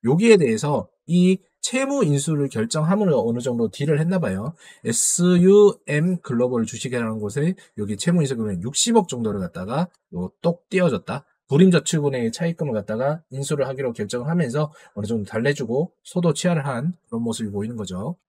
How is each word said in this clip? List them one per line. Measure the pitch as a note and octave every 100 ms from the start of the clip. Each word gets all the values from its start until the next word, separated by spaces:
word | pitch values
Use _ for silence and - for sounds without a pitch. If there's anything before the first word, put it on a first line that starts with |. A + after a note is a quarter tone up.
| A#2
여기에 | D#3+ A3+ G#3
대해서 | C#3 A2 D3 C3+ G2 _ -
이 | F3 F3+ F#3 _ _
채무 | - B3+ C4+ C#4+
인수를 | F#3 C#3+ C#3+ D3+ C#3
결정함으로 | - A2 D#3 D#3 G3 G3 C3+ A2+
어느 | A#2+
정도 | B2 A#2+ A2+
딜을 | - C#3+ D3
했나 | E3 F#3+
봐요. | C3 F#2+ A#2 - - -
에스유엠 | A3+ A3+ - - F3 F3+ F3+ G3+ G3+ - - D3+ E3+ F3
글로벌 | - A#2+ B2 B2 A2+
주식회라는 | A2+ C3+ B2 A2+ A2
곳에 | G#2 C#3+ D#3 F#3 _ -
여기 | G2+ G2+
채무 | - F3
인수 | C#3 B2
금액 | G#2+ F#2
육십억 | G#2 - A#3 A3+ F#3
정도를 | B2 A2 G2+
갖다가 | F2+ - F#2+ C3+ F3 _ _
요 | F3 - _
똑 | E3+ E3+ _
띄워줬다. | F#3+ F3 - - B2+ _ _ _
불임저축은행의 | C#3 F#3 E3+ - E3 C#3+ C3 A2+
차입금을 | - E3+ E3+ D3+
갖다가 | A2 G#2 A2 C3+ D#3+ _
인수를 | C3 C3+ D3 C3
하기로 | C3+ C3
결정을 | A#2 G#2 B2 C3
하면서 | F3 C#3 C3+ D3+ - -
어느 | - G2+
정도 | A2+ G2
달래주고 | A2+ B2+ C#3+ A#2 B2+ F3 _
소도 | - F#3 E3+
취하를 | D3 F3+ E3+ C#3
한 | B2 D3+ F3+ _
그런 | A#2
모습이 | A#2 A2 G#2+
보이는 | G2+ G#2+ A#2+
거죠. | F#2+ F#2 A2+ F3+